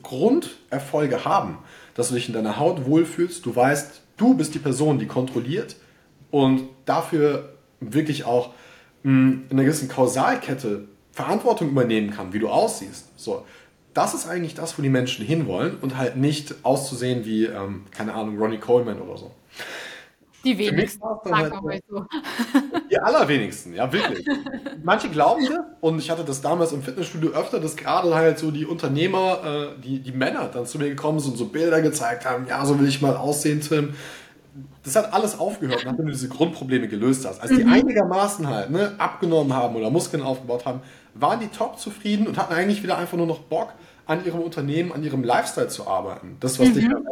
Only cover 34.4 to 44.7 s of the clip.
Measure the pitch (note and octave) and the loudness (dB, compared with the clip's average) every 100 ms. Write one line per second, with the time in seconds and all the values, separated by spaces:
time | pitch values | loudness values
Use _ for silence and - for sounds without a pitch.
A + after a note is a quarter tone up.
34.4 | _ C#3 - - C#3 A3 - F#3+ G#3+ - | _ -20 -20 -14 0 0 2 0 0 -2
35.4 | F#3 G#3+ C3 A#2+ B2 B2 D#3 C3 C3 - | -4 -2 -2 -2 -2 -2 -2 -4 -6 0
36.4 | E3 - C3 B2+ A2 G#2+ B2 C3 - - | 0 0 0 0 0 0 2 2 -2 -6
37.4 | B2 B3+ A#3 B3 D#4 G#3 F3+ F#3+ G#3 G3+ | 4 6 8 8 6 4 2 2 0 0
38.4 | D3 A2 G2+ E3+ G3+ - E3+ - F3 D#3+ | -2 -2 -2 0 -2 -2 -4 -2 2 2
39.4 | C#3 C3 A#2 A2+ A2 D#3+ E3+ D#3 C3+ C3 | 4 2 0 -2 0 0 0 -4 -2 -4
40.4 | B2 B2 C3+ C3 - - _ G#2+ C#3+ A3+ | -4 -4 -4 -8 -12 -20 _ -2 0 0
41.4 | A3 - A#3 - - - G#3 G#3 A3 - | -4 -4 -6 -6 -12 -6 -2 0 0 0
42.4 | F3+ E3 G3+ G#3 F3+ E3 F3 F3 E3+ D#3 | 0 0 2 0 0 -2 -2 -2 -2 -2
43.4 | - D#3 - - - - - D#3+ F3+ E3+ | -4 -4 -4 -10 -20 -16 -4 -2 -2 -4
44.4 | E3 E3 C#3 | -4 -4 -2